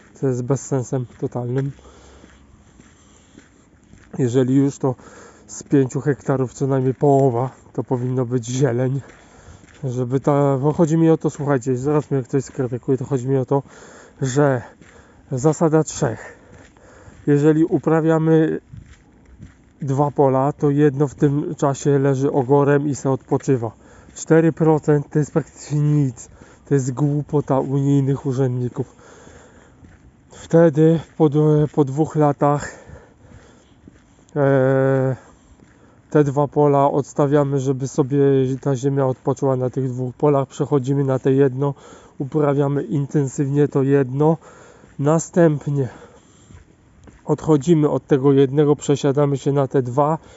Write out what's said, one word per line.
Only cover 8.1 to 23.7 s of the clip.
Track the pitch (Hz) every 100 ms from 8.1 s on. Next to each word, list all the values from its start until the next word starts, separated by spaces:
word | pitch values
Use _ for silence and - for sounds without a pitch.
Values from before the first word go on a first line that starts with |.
| 131 120
być | 127 113
zieleń, | 127 139 120 131 135 - - - - - - - -
żeby | 135 123 123 135
ta, | - 143 143 135
bo | 147
chodzi | 147 160 165
mi | 165
o | 160
to, | 156
słuchajcie, | - 139 135 127 123
zaraz | 139 151 -
mnie | 139
ktoś | 120 139
skrytykuje, | - - 123 123 - 131
to | 135
chodzi | 139 127
mi | 135
o | 127
to, | 139 - - - - - -
że | 135 131 147 123 - - - - - _ -
zasada | 131 151 147 165 160
trzech. | 151 - 131 107 - - - - - _ - - - - -
Jeżeli | 143 151 156
uprawiamy | 165 160 165 160 160 160 160 160 160 156 - - - - _ _ _ - - _ _ -
dwa | 135 135 147
pola, | 135 139 131 139
to | - 147
jedno | 143 151 135 143
w | -
tym | 147 143 175 156
czasie | 143 135 147 139
leży | 139 131 139
ogorem | 147 120 143 143 143 147
i | 127
se | 135
odpoczywa. | 131 - 139 - 127 113